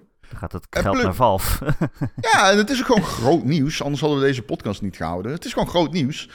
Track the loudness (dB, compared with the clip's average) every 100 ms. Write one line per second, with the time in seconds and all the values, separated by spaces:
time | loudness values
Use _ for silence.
0 | _ _ -20 -12 -10 -10 -6 -2 0 0
1 | 0 2 2 2 -2 -2 -2 -2 -2 -4
2 | -8 -4 2 4 6 4 2 0 2 2
3 | 2 0 2 2 2 0 0 -2 -4 -2
4 | 0 2 2 0 -4 -6 -6 -6 -8 -6
5 | -6 -6 -6 -8 -6 -4 0 0 0 0
6 | -2 -4 -12